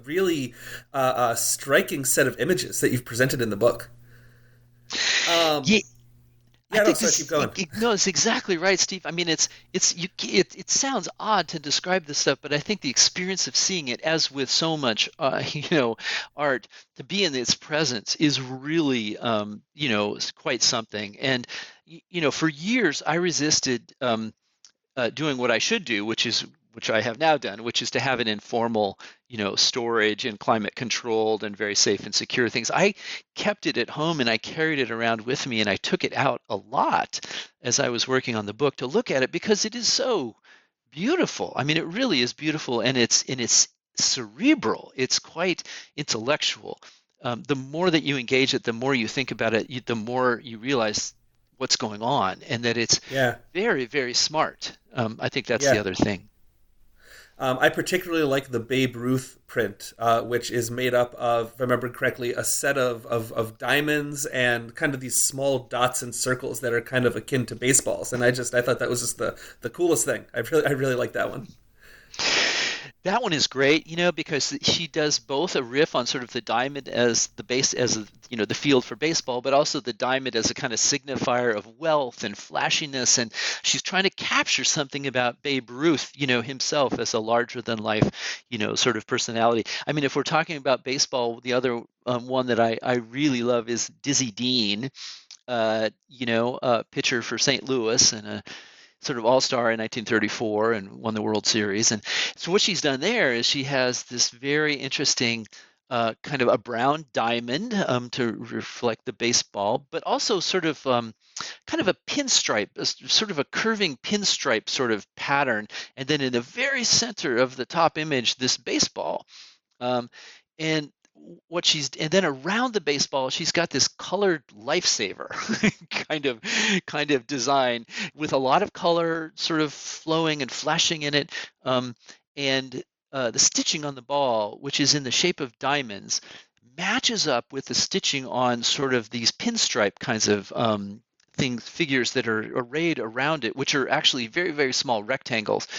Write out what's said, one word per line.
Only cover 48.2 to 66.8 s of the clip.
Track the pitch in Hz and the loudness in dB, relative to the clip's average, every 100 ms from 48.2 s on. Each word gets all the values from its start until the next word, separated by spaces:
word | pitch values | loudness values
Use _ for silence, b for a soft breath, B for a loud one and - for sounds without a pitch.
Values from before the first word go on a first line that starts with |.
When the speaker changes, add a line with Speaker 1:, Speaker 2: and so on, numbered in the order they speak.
| 117 131 135 | 2 2 4
Speaker 2:
it, | 131 | 0
the | - | -2
more | 113 131 | -2 0
you | 135 107 | 0 0
think | - 127 | -2 -4
about | 120 113 | -2 0
it, | 110 - | 0 -2
you, | 123 | -6
the | - 117 | -4 -4
more | 107 123 127 113 | -2 0 2 0
you | 127 113 | -6 -10
realize | 120 135 110 107 - - _ _ _ - | -2 0 0 -2 -6 -10 _ _ _ -6
what's | 127 - | -2 -2
going | 113 104 | -2 -4
on, | 113 139 95 92 - | -2 0 0 -2 -6
and | 120 | -4
that | 117 117 | 0 0
it's | 113 - B | 0 0 B
Speaker 1:
Yeah. | 135 123 113 - | 0 0 -2 -8
Speaker 2:
very, | 175 226 160 120 | -4 0 0 -2
very | 143 123 | -4 -2
smart. | 117 - 151 147 - - - _ | -2 0 0 -2 -4 -14 -14 _
Um, | 135 113 113 | -4 -4 -2
I | 123 | -4
think | 139 120 | -2 0
that's | 113 139 | 2 4
the | |
Speaker 1:
Yeah. | 107 | 4
Speaker 2:
other | 95 | 2
thing. | 92 107 95 - _ - _ _ _ - _ B B B B | 0 0 -2 -8 _ -20 _ _ _ -20 _ B B B B
Speaker 1:
Um, | 131 127 | -2 2
I | 151 | 2
particularly | 175 - 185 180 165 | 2 -2 -2 -2 0
like | 147 139 135 | 2 0 -2
the | 120 | -4
Babe | 110 131 131 120 | -2 0 0 0
Ruth | 123 131 - - - | -2 -2 -2 -16 -8
print, | 127 104 104 - - | -4 -4 -4 -14 -2
uh, | 117 117 | 2 2
which | 113 120 - | 2 -2 -2
is | 120 113 | -2 -2
made | 120 127 | -2 0
up | 123 120 | 2 0
of, | - 120 117 113 | -2 0 0 -2
if | - | -4
I | |
remember | 127 120 123 | 0 0 -2
correctly, | 117 131 123 120 | -2 -2 0 -4
a | 117 | -2
set | 110 - 143 139 | -2 0 0 2
of, | 123 117 113 | 0 -2 -4
of, | 117 110 | -4 -2
of | 117 110 - | -4 -4 -4
diamonds | 123 143 151 151 147 143 147 | 0 2 2 0 -2 -6 -4
and | 127 123 120 117 | 0 2 0 -4
kind | - 156 | -4 -2
of | 135 | -2
these | 131 - | -2 0
small | - 135 139 131 | 0 0 0 0
dots | 117 120 127 - | 0 0 0 0
and | 123 | -6
circles | 117 127 127 135 - | -4 -2 -2 -4 -4
that | 123 | -2
are | 117 | -2